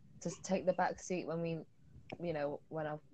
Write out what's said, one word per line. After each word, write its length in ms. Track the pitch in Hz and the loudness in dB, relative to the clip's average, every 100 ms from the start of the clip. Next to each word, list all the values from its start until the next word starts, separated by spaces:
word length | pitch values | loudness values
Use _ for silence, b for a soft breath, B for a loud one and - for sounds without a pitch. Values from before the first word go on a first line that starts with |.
| - - | -20 -6
just 220 | 175 - - | -4 -4 0
take 220 | 190 170 | 2 4
the 60 | 175 | 4
back 260 | 185 - | 4 2
seat 260 | - 185 - | -2 -2 0
when 140 | 165 | 0
we, 160 | 165 165 - - - - - - | 0 -2 -4 -14 -20 -18 -12 -4
you 120 | 175 | -2
know, 280 | 156 147 147 - | 2 0 -2 -4
when 180 | 160 151 | -2 -2
our, 140 | 151 - | -2 -6